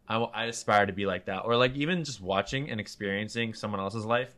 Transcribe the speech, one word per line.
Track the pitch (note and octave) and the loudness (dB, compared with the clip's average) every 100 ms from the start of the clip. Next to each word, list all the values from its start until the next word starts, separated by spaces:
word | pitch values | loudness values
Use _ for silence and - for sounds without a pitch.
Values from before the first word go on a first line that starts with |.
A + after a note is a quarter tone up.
| - | -4
I | A2 | 0
w-, | A#2 | 0
I | G#2+ A#2 | -2 -6
aspire | A#2 - G#2 G2+ | -4 4 6 6
to | |
be | F#2+ G2 | 2 0
like | F2+ - | -2 -2
that." | F#2+ A2 | -4 2
Or, | A#2+ | 4
like, | B2+ C3+ | 4 2
even | D3 F#3 | -2 0
just | D3+ A2+ | -2 -6
watching | F#2 F#2+ G2+ C3+ C#3 | -2 0 0 -2 -4
and | A#2 | -6
experiencing | G2+ - G2+ G2 G#2+ A#2 A2+ | -8 -6 -2 -2 -2 -4 -4
someone | A2+ G#2+ G2+ | -4 -4 -2
else's | F#2+ A2+ | -2 -4
life | G#2+ A#2+ B2+ | 0 0 0